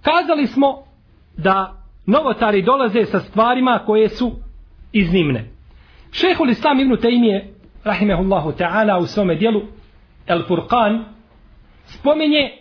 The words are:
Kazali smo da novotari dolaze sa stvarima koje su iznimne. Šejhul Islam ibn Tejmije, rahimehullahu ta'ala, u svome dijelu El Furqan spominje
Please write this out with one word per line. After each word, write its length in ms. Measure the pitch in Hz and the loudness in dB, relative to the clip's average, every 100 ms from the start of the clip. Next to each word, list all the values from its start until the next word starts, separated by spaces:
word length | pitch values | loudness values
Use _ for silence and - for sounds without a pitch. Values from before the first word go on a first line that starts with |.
Kazali 440 | - 330 339 320 269 | 0 0 0 -2 0
smo 380 | 262 277 269 - _ _ _ _ - | 0 0 -2 -16 _ _ _ _ -4
da 380 | 175 196 190 - - - - | 0 0 -2 -12 -20 -12 0
novotari 560 | 262 294 220 220 202 | 0 0 -2 0 0
dolaze 420 | 185 269 240 214 | 2 0 2 0
sa 160 | 202 196 | 0 -2
stvarima 600 | - 202 226 247 254 226 - | -4 0 0 2 0 0 0
koje 220 | 214 214 | 2 2
su 240 | - 247 - - - - - - | 0 -6 -6 -16 -20 -20 -20 -4
iznimne. 520 | 220 175 185 151 123 110 - - - - - - | 0 2 2 0 -2 -6 -20 -20 -20 -20 -20 -16
Šejhul 380 | - 359 349 294 | -2 0 2 0
Islam 300 | 226 302 269 | 0 0 2
ibn 160 | 269 233 | 2 0
Tejmije, 580 | 233 240 233 196 196 - - - | 2 2 2 0 -6 -20 -20 -10
rahimehullahu 680 | 214 185 208 170 190 190 151 | -6 -2 0 0 0 0 -2
ta'ala, 460 | - 175 196 214 185 | -4 -2 0 0 0
u 80 | 170 | -2
svome 280 | - 190 | -2 -2
dijelu 280 | 160 220 208 208 - - - _ - - | 0 0 0 -4 -18 -20 -20 _ -20 -4
El 160 | 170 - | -4 0
Furqan 560 | 170 - 247 214 226 226 - _ - - - - - | -4 0 0 2 -2 -6 -20 _ -20 -20 -20 -20 -20
spominje 680 | - - 277 311 311 294 269 - | -20 -4 0 2 2 2 0 -6